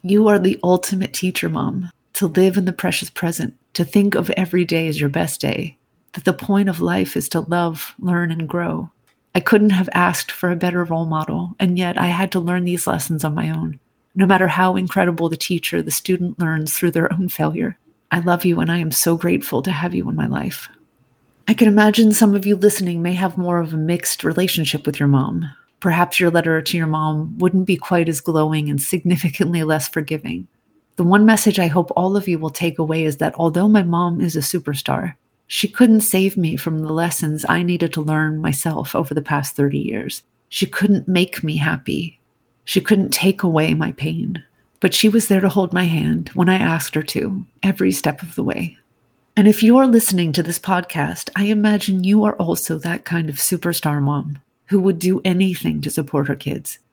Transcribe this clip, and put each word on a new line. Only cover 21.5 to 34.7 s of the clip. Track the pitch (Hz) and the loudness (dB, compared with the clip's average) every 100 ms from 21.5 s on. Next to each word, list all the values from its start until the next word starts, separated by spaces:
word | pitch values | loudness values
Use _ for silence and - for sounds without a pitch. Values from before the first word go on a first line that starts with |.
can | 220 220 | 4 6
imagine | 208 214 214 220 | 8 6 6 4
some | 208 214 | 6 4
of | 202 196 | 4 2
you | 202 | 4
listening | 202 202 180 170 | 4 2 -2 -2
may | 170 | -2
have | 180 185 180 | 0 -2 -2
more | 175 175 | 0 0
of | 160 | -2
a | 160 | -2
mixed | 156 170 - - | -2 -2 -4 -2
relationship | 160 165 185 - 147 147 - | -2 0 0 0 -2 -2 -4
with | 147 | 0
your | 143 | 2
mom. | 139 135 165 160 - _ _ | 2 2 -4 -6 -10 _ _
Perhaps | 180 170 180 - | 0 2 2 2
your | 175 | 2
letter | 165 165 160 | 2 2 0
to | 156 175 | 0 -2
your | 160 | -2
mom | 156 156 151 160 - | -2 -2 -2 -4 0
wouldn't | 180 185 185 | 2 2 0
be | 170 | -2
quite | - 175 165 | 0 0 0
as | 147 | -2
glowing | - 160 156 156 147 | -2 0 2 0 -2
and | 143 | -4
significantly | - 185 175 170 165 139 170 170 | -4 -2 0 0 0 0 -2 0
less | 156 156 - | 0 0 -2
forgiving. | - 147 156 - 82 185 _ _ _ _ - | -6 -4 -6 -6 -10 -12 _ _ _ _ -2
The | |
one | 175 202 214 | 4 6 6
message | 214 220 196 | 6 2 2
I | 170 | 2
hope | 165 170 - | 2 0 0
all | 185 202 | 0 0
of | 190 | 0
you | 165 | -2
will | 156 | -4
take | 147 170 - | -4 -4 -2
away | 156 160 156 | -2 0 -2
is | 143 | -2
that | 156 - | -4 0
although | 165 165 208 | 0 2 4
my | 214 | 4
mom | 175 170 175 175 | 2 0 0 -2
is | 180 156 | -2 -2
a | |
superstar, | 139 180 - | -4 -4 -6